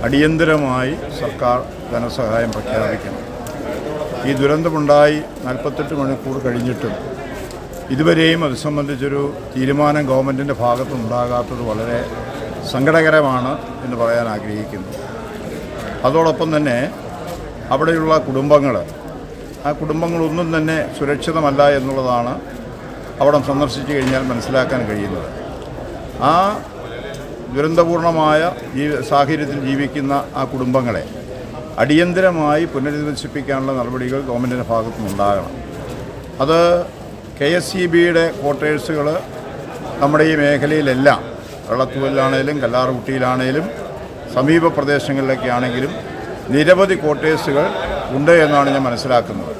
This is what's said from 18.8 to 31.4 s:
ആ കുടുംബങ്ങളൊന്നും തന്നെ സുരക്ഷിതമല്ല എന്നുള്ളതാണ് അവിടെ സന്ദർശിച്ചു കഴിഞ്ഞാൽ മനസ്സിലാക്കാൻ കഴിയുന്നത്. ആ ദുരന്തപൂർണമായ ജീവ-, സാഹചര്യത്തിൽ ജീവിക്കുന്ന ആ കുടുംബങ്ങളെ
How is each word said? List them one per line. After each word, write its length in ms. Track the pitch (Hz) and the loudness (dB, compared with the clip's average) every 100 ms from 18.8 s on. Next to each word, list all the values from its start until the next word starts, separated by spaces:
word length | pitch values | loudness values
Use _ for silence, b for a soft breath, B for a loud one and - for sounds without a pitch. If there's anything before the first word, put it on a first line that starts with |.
| - - - - - - - - 139 | -4 -10 -12 -12 -14 -14 -14 -6 -6
ആ 40 | 151 | -4
കുടുംബങ്ങളൊന്നും 680 | 156 156 170 170 160 160 170 | -2 -2 0 0 0 0 0
തന്നെ 220 | 160 156 160 - - | 0 0 0 -2 -4
സുരക്ഷിതമല്ല 640 | 143 143 170 160 147 139 143 143 | -2 -2 0 0 2 6 6 4
എന്നുള്ളതാണ് 540 | 131 135 127 123 120 139 - - - - - - - - | 0 -2 0 0 0 -4 -10 -12 -12 -14 -14 -14 -14 2
അവിടെ 180 | 139 147 135 | 4 4 2
സന്ദർശിച്ചു 420 | 139 143 127 131 147 | 0 0 -2 -2 0
കഴിഞ്ഞാൽ 280 | 131 131 131 | 2 0 0
മനസ്സിലാക്കാൻ 520 | 120 110 131 127 127 110 | -4 0 0 2 0 -2
കഴിയുന്നത്. 400 | 104 101 90 69 - - - - - - - - - 139 | -2 -4 -4 -6 -10 -10 -10 -12 -10 -10 -10 -10 0 4
ആ 20 | 170 196 214 - - - - - - - - - 127 | 4 4 0 -8 -12 -12 -10 -10 -10 -12 -12 -6 -2
ദുരന്തപൂർണമായ 840 | 156 170 170 170 170 160 151 151 170 - - 131 | 2 4 4 4 2 4 4 4 2 -2 -8 -4
ജീവ-, 240 | 147 139 117 | -2 -2 2
സാഹചര്യത്തിൽ 500 | 143 143 156 147 143 135 | 4 4 2 -2 -2 -2
ജീവിക്കുന്ന 460 | 139 143 147 139 139 - 135 | 0 0 -2 0 0 -2 -4
ആ 40 | 127 | -4
കുടുംബങ്ങളെ 500 | 135 127 131 120 95 - - - - | -2 2 2 2 -2 -4 -10 -12 -12